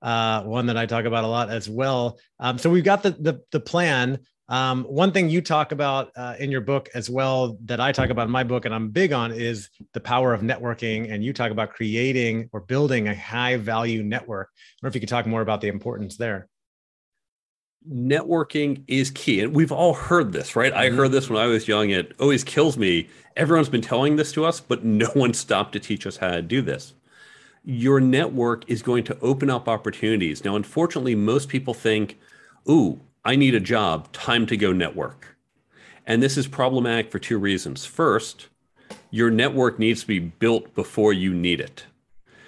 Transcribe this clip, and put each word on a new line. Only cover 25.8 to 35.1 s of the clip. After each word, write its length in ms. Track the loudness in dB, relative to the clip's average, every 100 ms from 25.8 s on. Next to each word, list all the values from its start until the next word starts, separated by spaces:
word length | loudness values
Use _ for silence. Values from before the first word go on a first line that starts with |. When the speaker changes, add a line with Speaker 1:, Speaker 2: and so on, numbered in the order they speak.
Speaker 2:
teach 260 | -6 -6 -6
us 120 | -4
how 140 | -2
to 100 | -2
do 180 | -2 -2
this. 340 | -2 -4 -10 _ _ -20 -20 -20 _ _
Your 360 | -8 0 4 6
network 640 | 6 4 2 0 0 0 -2
is 140 | -2
going 220 | 0 0
to 140 | 0 -2
open 280 | -2 0 0
up 200 | 0 0
opportunities. 760 | -2 -2 -2 0 0 0 -2
Now, 120 | -2 -2
unfortunately, 580 | -2 -2 -2 -2 -2
most 340 | 0 2 0 0
people 260 | -4 -4
think, 440 | -2 0 0 -2 -8 _ -20 -20 _ 2
"Ooh, 320 | 4 4 -2 -12 _
I 120 | 0 4
need 180 | 4
a 60 | 4
job, 500 | 2 0 2 -2 -6
time 340 | -8 0 0 0
to 100 | 0
go 160 | 2
network." 640 | 2 -2 -4 -8